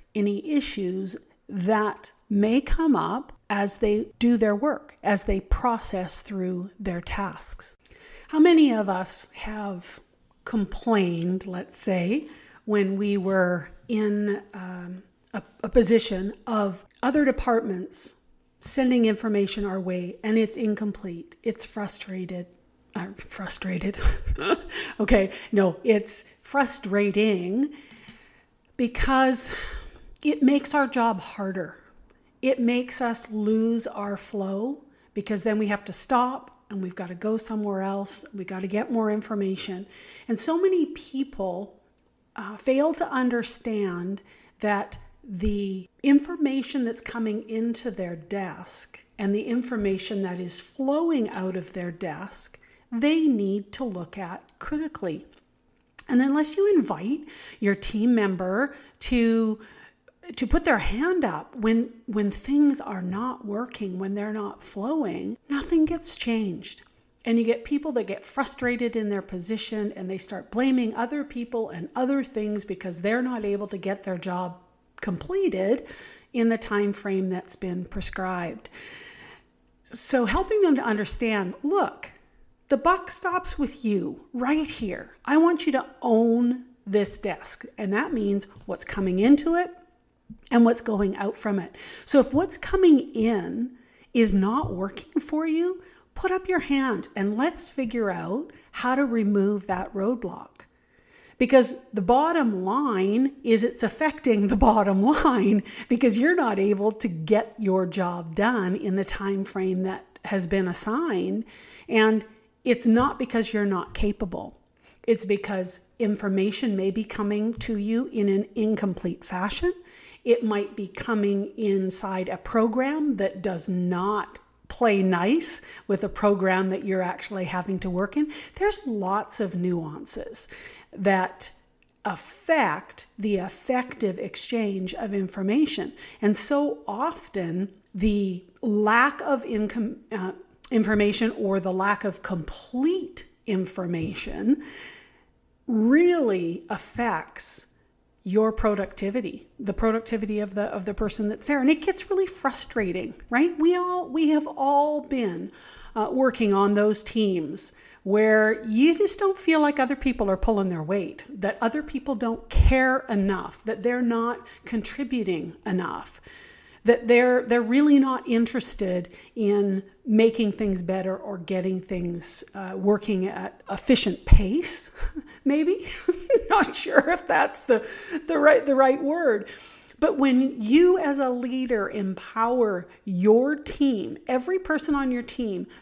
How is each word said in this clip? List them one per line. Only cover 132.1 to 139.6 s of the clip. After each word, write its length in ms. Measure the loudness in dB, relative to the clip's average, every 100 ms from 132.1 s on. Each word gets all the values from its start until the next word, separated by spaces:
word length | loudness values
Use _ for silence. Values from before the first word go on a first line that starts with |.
| -8 -10 -10 0 2 2 -2 -8 -16 -16 -6
the 180 | -2 -2
effective 840 | -2 -6 -2 -2 -2 -2 -2 -2
exchange 760 | -8 -8 -4 -2 -2 -2 -6 -6
of 180 | -4
information. 800 | -2 -2 -2 0 2 2 0 -6 -10 -18 0
And 160 | 2 2
so 420 | 2 2 2 -2 -6
often 840 | -4 -4 -4 -8 -6 -4 -2 -4 -8 _
the 500 | -2 2 2 0 -4 -10 _
lack 600 | -2 2 4 4 4 0
of 240 | -2 -2 0
income, 520 | -2